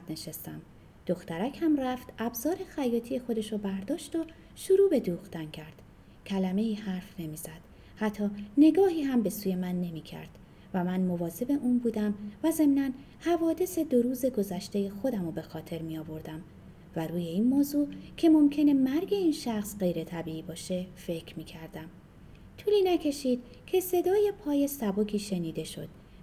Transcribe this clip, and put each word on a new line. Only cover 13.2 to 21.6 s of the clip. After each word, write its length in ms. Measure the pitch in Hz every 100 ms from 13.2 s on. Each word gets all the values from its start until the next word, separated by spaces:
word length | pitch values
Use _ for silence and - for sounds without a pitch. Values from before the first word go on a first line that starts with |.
| 330 339 330 320 359 339
دو 220 | 311 247
روز 240 | 247 247 262
گذشتهٔ 640 | 226 196 190 - 202 196
خودمو 420 | 202 262 214 170
به 100 | 160
خاطر 400 | - 160 156 165
می‌آوردم 600 | 160 160 160 156 156 156 - - - - - 165
و 120 | 160
روی 200 | 175 170
این 200 | 180 240
موضوع 400 | 277 285 294 285 - - -
که 120 | 330
ممکنه 440 | 311 285 294 294
مرگ 400 | 277 262 294 381
این 180 | 403 339
شخص 460 | 285 240 214 202 -
غیر 260 | 180 165
طبیعی 380 | 160 170 160 160
باشه 440 | 165 165 - 180 185 -
فکر 420 | - 165 - 170
می‌کردم. 520 | - 160